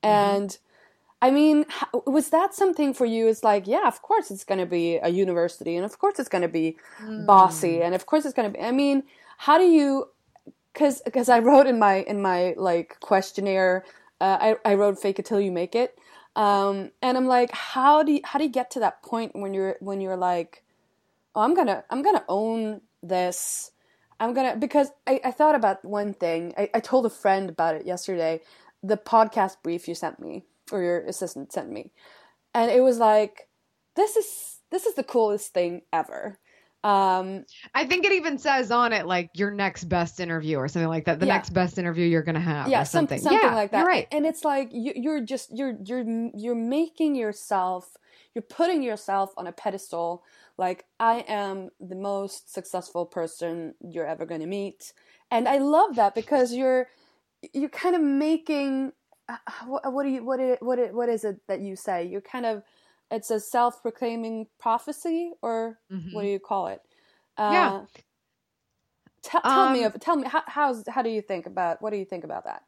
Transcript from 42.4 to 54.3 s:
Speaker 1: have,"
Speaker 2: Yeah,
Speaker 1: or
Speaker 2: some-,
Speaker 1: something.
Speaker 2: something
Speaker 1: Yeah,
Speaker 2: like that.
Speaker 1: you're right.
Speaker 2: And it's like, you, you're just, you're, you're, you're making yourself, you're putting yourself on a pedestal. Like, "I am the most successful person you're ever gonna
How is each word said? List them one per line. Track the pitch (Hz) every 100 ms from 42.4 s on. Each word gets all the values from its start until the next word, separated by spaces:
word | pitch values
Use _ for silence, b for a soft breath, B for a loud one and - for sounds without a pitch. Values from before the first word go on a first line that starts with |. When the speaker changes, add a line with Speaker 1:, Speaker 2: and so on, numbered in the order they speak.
Speaker 1:
have," | 170 147 139
Speaker 2:
Yeah, | 247
Speaker 1:
or |
Speaker 2:
some-, | 143 339 294
Speaker 1:
something. | -
Speaker 2:
something | 302 349 427
Speaker 1:
Yeah, |
Speaker 2:
like | 226 208
that. | 208
Speaker 1:
you're | 349
right. | 349 -
Speaker 2:
And | 302 311
it's | 320
like, | 311 277 247
you, | 240 233
you're | - 254 302
just, | 220 262 - 220
you're, | 269 214
you're, | 190 254 226 226 233
you're | 202 226
making | 233 226 277 339 _ 311 277
yourself, | 220 208 - 202 185 180 - _ b b b
you're | -
putting | - - 339 339
yourself | 254 214 - 196 196 -
on | 170
a |
pedestal. | 196 214 190 - 170 170 175 b b b -
Like, | 185 180 - _
"I | 226 233 -
am | 208 202 196 185 _
the | 185 185
most | 202 202 196 - _
successful | - 180 180 175 175 170
person | - 165 - 170 170 160 -
you're | 175 170 156
ever | 160
gonna | 165